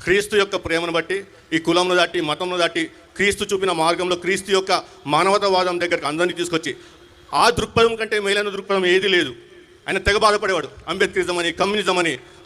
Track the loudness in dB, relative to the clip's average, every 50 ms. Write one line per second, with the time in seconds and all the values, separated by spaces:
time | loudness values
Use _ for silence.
0 | -2 0 0 0 0 2 0 0 2 0 -2 -6 -2 -2 -2 -2 0 0 -2 -2
1 | -2 -2 -4 -6 -6 -12 -20 -20 -6 -4 -4 0 0 2 2 2 2 4 4 2
2 | 2 2 0 -2 -2 -2 -4 -4 -4 -4 0 0 0 0 0 -2 -4 -6 -8 -16
3 | -20 -12 -4 -2 0 0 0 -2 -2 -2 -2 0 0 -2 0 2 2 2 0 0
4 | -2 -2 -2 -2 -2 -2 -2 -2 -2 0 0 0 2 0 -2 -2 -2 -8 -16 -14
5 | -4 0 2 2 4 4 2 2 2 2 2 2 2 0 -2 -2 -2 -2 -2 -2
6 | -2 -4 -2 -2 -2 -2 -2 -4 -4 -4 -4 -4 -4 -6 -10 -10 -16 -20 -20 -20
7 | -20 -20 -20 -20 -12 -2 0 2 4 4 2 0 -4 -2 2 2 2 2 2 -2
8 | -4 -4 -2 -2 0 0 0 0 -2 -2 -6 -8 -4 -2 0 0 2 4 2 2
9 | 2 2 2 2 0 0 -4 -12 -18 -20 -20 -20 -20 -20 -20 -12 _ -6 -4 -2
10 | 0 0 2 4 4 4 4 2 0 0 0 -2 -2 -6 -12 -12 -8 -6 -2 -2
11 | -2 0 0 -2 -2 0 -2 0 -2 -2 0 0 0 0 0 0 0 0 0 2
12 | 0 0 -2 -6 -10 -18 -20 -14 -4